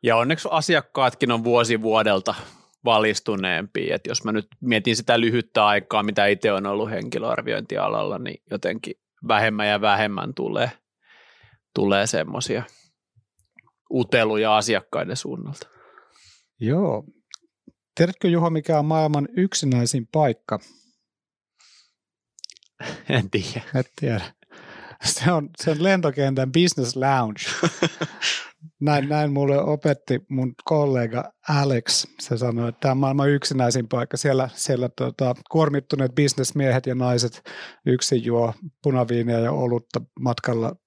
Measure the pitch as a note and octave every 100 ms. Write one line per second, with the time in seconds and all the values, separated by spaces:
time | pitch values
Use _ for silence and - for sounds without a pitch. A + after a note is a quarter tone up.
0 | A#2+ A2+ A#2+ D#3+ - E3 D3+ D#3 - -
1 | B2+ - B2 A#2 A#2 A#2+ A2+ A2+ A2 A2
2 | G#2+ G2 F#2+ G#2 - - _ _ A#2+ A2
3 | G#2+ G2+ - G2+ F#2+ E2+ G2+ - E2+ E2+
4 | - A#2 A2 G#2+ G2+ - B2+ A2 G2+ A2+
5 | A#2 A#2 A#2 A#2 - - G#2 G#2 - G#2+
6 | G#2 G2+ G2+ G2+ A2 G2 G2+ G2+ A2 G#2
7 | C#3 A2+ A2+ A2+ A2+ G#2+ A2 G2+ G2 G#2+
8 | G2+ G2+ - - _ G2+ - A2 - -
9 | _ _ A2+ G#2+ A2+ G#2+ G#2 G#2 G#2+ G2+
10 | G#2+ G2 F2+ - A#2 G#2+ B2 - _ _
11 | _ _ _ _ _ _ _ - G2 G2
12 | G#2 F#2+ E2 G2 - G#2 B2 _ _ _
13 | _ _ _ _ _ _ _ _ _ C3+
14 | A#2 B2 A2 G#2+ A2 G#2+ G#2+ G2+ - -
15 | C#3 C#3+ - - - D3 - _ _ -
16 | _ _ _ _ _ _ A2+ D#3 F#3+ A2
17 | - _ _ - _ _ - _ _ -
18 | F3 F#3+ F#3 E3+ E3+ D#3+ D3+ D#3 D3+ D#3+
19 | D#3 D3 C#3+ - F#3+ - C#3+ B2 A#2 C3+
20 | A2+ D#3 D3 A2 - G#2+ - _ _ _
21 | _ _ _ _ _ _ _ _ _ _
22 | _ _ _ - - - _ _ - -
23 | - C3 F#2+ G#2 F2+ - - C3+ - -
24 | B2+ A2+ - _ _ - - - - -
25 | - - C3 E3+ C#3+ - - D3+ F#3 F#3+
26 | D#3+ C3+ C3+ C3+ C3 C#3 F3 - B2 C3
27 | C3+ C3+ A2+ G2+ - - E3 - E3 -
28 | - - - - - _ D#3+ _ D3 D3
29 | C#3 D3+ D3+ C#3 C#3 C#3 D3 D3+ D3+ C#3+
30 | - B2+ _ C3+ B2+ A#2+ - D#3 C#3+ B2+
31 | A#2 A#2 - _ - D3 C#3 B2 - -
32 | - - - A#2+ B2 A#2 A#2 A#2 C#3 C3
33 | C3+ C#3 C#3+ C#3+ - C3+ B2 B2 A2+ B2+
34 | A#2 A#2+ D3 C3 C3 - - B2+ B2 -
35 | B2 - B2+ B2 - D#3+ D#3 C#3+ C3+ C#3+
36 | C3 B2 C#3+ C3+ C3 D3 C#3 B2+ B2+ B2+
37 | B2 B2 A#2+ - - - - - - B2+
38 | - B2+ A2+ A#2 A#2 A2 E3+ _ D3 C3
39 | A#2+ A#2+ A#2 A#2 A#2 C#3+ B2 A#2+ - A#2+
40 | A#2+ - B2+ A#2 - A#2 A#2 F3+